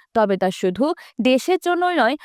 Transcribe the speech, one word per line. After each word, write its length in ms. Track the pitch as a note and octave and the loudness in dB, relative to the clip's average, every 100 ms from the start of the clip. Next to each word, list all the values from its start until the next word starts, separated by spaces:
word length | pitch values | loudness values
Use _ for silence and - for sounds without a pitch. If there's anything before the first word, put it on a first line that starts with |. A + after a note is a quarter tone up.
| _ | _
তবে 220 | A#3 G#3 F#3+ | 0 0 0
তা 120 | F#3 | -2
শুধু 340 | - F#3+ F3+ D4 F4 - - | -2 -4 0 -2 -2 -10 -2
দেশের 380 | A#3+ B3+ - F4+ F4 | 2 2 0 -2 0
জন্যই 300 | F4 F4+ E4+ | -2 0 0
নয়, 140 | A3+ D4+ | 0 -2